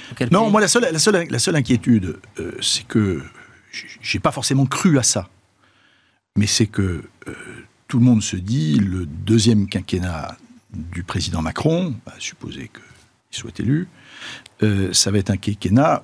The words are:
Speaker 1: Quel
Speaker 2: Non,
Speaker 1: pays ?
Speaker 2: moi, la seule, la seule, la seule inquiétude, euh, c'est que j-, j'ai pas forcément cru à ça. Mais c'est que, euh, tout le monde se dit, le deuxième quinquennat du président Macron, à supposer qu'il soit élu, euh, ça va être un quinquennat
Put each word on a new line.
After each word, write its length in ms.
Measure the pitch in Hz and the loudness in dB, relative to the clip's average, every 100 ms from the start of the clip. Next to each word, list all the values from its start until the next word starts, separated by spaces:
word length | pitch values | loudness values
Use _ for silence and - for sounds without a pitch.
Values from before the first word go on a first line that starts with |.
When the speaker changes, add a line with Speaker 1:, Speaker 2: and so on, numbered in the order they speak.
| - - | -14 -6
Speaker 1:
Quel 140 | 120 | 0
Speaker 2:
Non, 120 | 180 | 2
Speaker 1:
pays ? 80 | 220 | 4
Speaker 2:
moi, 100 | 208 | 4
la 80 | 202 | 4
seule, 180 | 240 208 | 2 2
la 100 | 160 | 2
seule, 280 | 220 190 170 | 2 2 0
la 100 | 123 | -2
seule 180 | 190 160 | 0 0
inquiétude, 600 | 117 120 - 113 92 - - - | 2 2 4 2 2 -6 -12 -10
euh, 120 | 85 - | -10 -6
c'est 260 | - - - | -4 -4 -2
que 340 | 113 101 80 65 - - - _ | 0 2 0 -6 -18 -20 -20 _
j-, 120 | - - - | -16 -16 -12
j'ai 180 | - 104 | -6 -2
pas 120 | 156 | -2
forcément 340 | 135 - 139 135 | -2 0 0 0
cru 320 | - 190 143 | 2 2 4
à 60 | |
ça. 240 | 113 104 92 _ _ _ _ _ _ _ _ _ _ - | 2 0 -4 _ _ _ _ _ _ _ _ _ _ -2
Mais 100 | 107 | 0
c'est 200 | - 107 | 2 0
que, 360 | - 95 82 - _ - | 0 -2 -4 -10 _ -18
euh, 60 | - - - - _ - | -16 -16 -18 -20 _ -4
tout 100 | 123 | 4
le 60 | 123 | 6
monde 180 | 113 | 4
se 140 | - 95 | 2 -6
dit, 380 | 92 131 156 139 | -4 -2 0 2
le 300 | 98 92 82 | 2 -2 -6
deuxième 600 | 80 95 110 107 107 95 | -6 2 4 4 4 2
quinquennat 720 | 101 92 92 90 80 - - - - _ | -4 -4 -4 -4 -6 -10 -14 -20 -20 _
du 300 | - 82 87 | -14 -10 -10
président 380 | 87 - 87 85 | -8 -6 -4 -4
Macron, 520 | 78 - 151 170 180 110 - | -4 -2 0 0 -2 -6 -12
à 60 | - | -14
supposer 540 | - - - 67 65 | -14 -14 -14 -14 -16
qu'il 680 | - - - _ _ _ - | -20 -20 -20 _ _ _ -14
soit 200 | - - | -12 -6
élu, 280 | 117 151 185 - - - - - - - | -2 -2 -2 -12 -20 -20 -18 -18 -20 -2
euh, 280 | 107 98 95 | 0 2 0
ça 200 | 92 - | 0 2
va 80 | 101 | 0
être 100 | 95 | 0
un 80 | 98 | -2
quinquennat 680 | - 104 92 113 160 151 | -4 -4 2 4 4 2